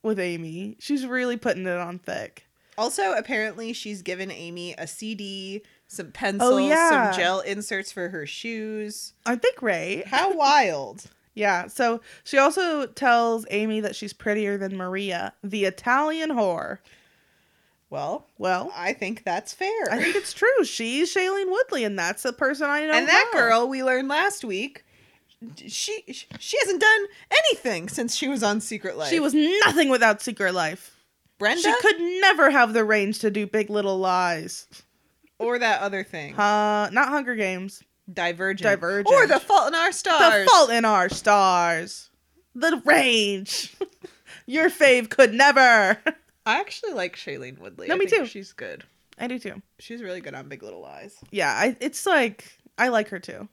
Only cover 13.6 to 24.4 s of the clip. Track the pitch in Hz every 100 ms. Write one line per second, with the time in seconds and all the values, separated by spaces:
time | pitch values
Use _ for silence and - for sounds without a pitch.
13.6 | 220 214 208 - 202 - 220 208 202 202
14.6 | 190 190 185 190 196 170 98 _ 202 208
15.6 | 196 190 240 254 302 320 320 247 202 170
16.6 | - 196 _ _ _ _ _ _ _ _
17.6 | _ _ _ 143 143 247 _ - 185 185
18.6 | 330 381 180 269 190 220 - 175 - -
19.6 | 381 453 392 226 330 392 - - 440 539
20.6 | 269 - 233 269 339 392 370 392 381 392
21.6 | 508 311 214 196 170 - 262 240 269 277
22.6 | 294 285 311 302 277 381 480 381 233 226
23.6 | 247 269 262 254 269 294 392 403